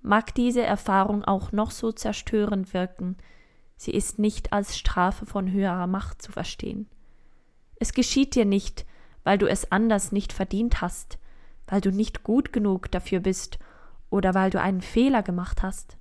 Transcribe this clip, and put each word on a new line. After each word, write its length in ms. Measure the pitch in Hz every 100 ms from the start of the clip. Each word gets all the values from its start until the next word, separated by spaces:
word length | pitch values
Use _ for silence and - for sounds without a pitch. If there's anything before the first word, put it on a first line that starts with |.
Mag 340 | - 208 226 -
diese 260 | 247 240
Erfahrung 640 | 233 202 - 196 190 208
auch 280 | 202 196 -
noch 200 | 202 220
so 200 | - 226
zerstörend 800 | 226 220 208 - 214 208 196 185
wirken, 440 | 185 185 - 180 185 - - - _ - -
sie 140 | -
ist 280 | - - -
nicht 340 | 208 208 -
als 240 | 202 202 -
Strafe 480 | - - 180 - 214
von 240 | 202 190
höherer 380 | 190 196 180 180
Macht 340 | 190 - -
zu 100 | -
verstehen. 580 | - 185 - - - 208 - - - - - _ _ _ -
Es 140 | 233
geschieht 420 | - 240 - 277 -
dir 100 | 208
nicht, 400 | 196 - - - - - -
weil 140 | - 196
du 100 | 202
es 240 | 196 -
anders 400 | 190 226 208 -
nicht 220 | 196 -
verdient 480 | - 190 196 233 -
hast, 360 | 180 - - - - - - - -
weil 120 | 196
du 120 | 196
nicht 320 | 196 220 -
gut 280 | - 233 -
genug 400 | 247 208 190 -
dafür 300 | 185 - 190
bist 380 | 190 190 - - - - - - -
oder 240 | 196 190
weil 160 | 190 190
du 120 | 190
einen 200 | 196 185
Fehler 420 | - 233 262 262
gemacht 400 | 202 180 180 -
hast. 340 | 190 - - -